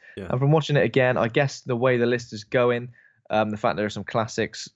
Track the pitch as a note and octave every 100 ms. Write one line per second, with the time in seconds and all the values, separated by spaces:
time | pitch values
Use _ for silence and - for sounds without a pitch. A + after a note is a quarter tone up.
0 | - - F#2 B2 C#3 D#3+ C#3+ D3 G#2 C3
1 | B2+ A#2+ A2+ B2+ C3+ - - A#2+ B2+ B2
2 | A#2 B2 B2 B2+ - C3 B2 A#2+ B2 -
3 | _ _ - G#2+ G#2+ G#2 A#2+ F2 G#2+ G#2+
4 | F#2+ A#2+ A2+ - G#2+ - -